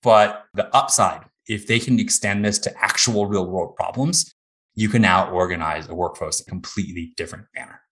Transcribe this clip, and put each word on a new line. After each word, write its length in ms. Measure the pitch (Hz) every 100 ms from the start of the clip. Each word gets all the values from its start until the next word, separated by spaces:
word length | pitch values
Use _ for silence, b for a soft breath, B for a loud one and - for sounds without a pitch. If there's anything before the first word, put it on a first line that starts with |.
But 440 | 123 110 104 - -
the 220 | 101 -
upside, 520 | 135 131 - 104 78 - _ -
if 220 | 104 -
they 100 | 117
can 220 | 117 120
extend 440 | 104 - 101 101
this 140 | 104 104
to 160 | - -
actual 420 | 107 - - 107 101
real 200 | 101 90
world 300 | 92 85 -
problems, 580 | 90 120 143 180 - _ _ _ _
you 140 | - 107
can 140 | 117
now 280 | 101 92 92
organize 580 | 90 90 87 78 78 80
a 60 |
workforce 460 | 85 87 - 78 -
in 60 | -
a 20 |
completely 640 | 92 - - 90 87 82 -
different 280 | 82 - -
manner. 280 | - - - _